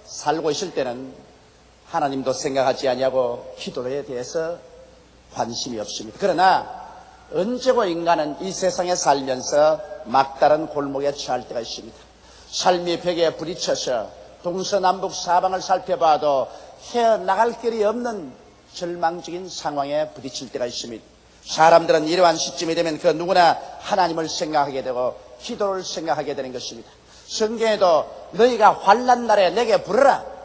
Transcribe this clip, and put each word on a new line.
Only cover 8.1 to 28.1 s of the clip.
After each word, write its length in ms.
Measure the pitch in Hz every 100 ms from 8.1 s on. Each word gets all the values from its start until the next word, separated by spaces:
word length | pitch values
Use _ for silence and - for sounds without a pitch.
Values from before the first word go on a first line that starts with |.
| 170 147 143
이 100 | 190
세상에 420 | - 185 180 180
살면서 840 | 180 165 143 131 127 123 147 151 156 - - -
막다른 640 | 131 135 - 147 151 160
골목에 460 | 151 143 139 143
처할 340 | 139 - 123 113
때가 140 | 123
있습니다. 360 | 117 - 110 - - - - - -
삶이 480 | - 190 180 175 165
벽에 360 | 170 170 160 -
부딪혀서 720 | 160 175 - 143 - 120 101 - - -
동서남북 680 | 180 185 185 202 185 190 180 -
사방을 460 | - 175 185 185
살펴봐도 880 | 180 185 185 180 165 151 147 139 117 - - - -
헤어나갈 680 | 240 226 208 180 190 233 233
길이 220 | 233 226 208
없는 480 | 226 240 208 147 120 - _ _
절망적인 760 | - 175 175 165 175 - 170 185
상황에 600 | - 160 143 139 147 151
부딪힐 420 | - 131 - 131
때가 140 | 135 123
있습니다. 380 | 117 120 113 - _ _ _ -
사람들은 640 | - 160 165 165 165 156
이러한 280 | 175 175 160
시점이 400 | - - 165 165
되면 240 | 165 151
그 80 | 175
누구나 500 | 156 175 180 170 135 - -
하나님을 480 | - 202 170 165 156
생각하게 560 | - 165 151 143 135
되고 320 | 127 123 123 - - -
기도를 420 | - 240 208 190
생각하게 520 | 180 190 160 147 143 139
되는 160 | 131
것입니다. 380 | 123 - 113 - - - - -
성경에도 800 | - 220 226 226 202 185 156 -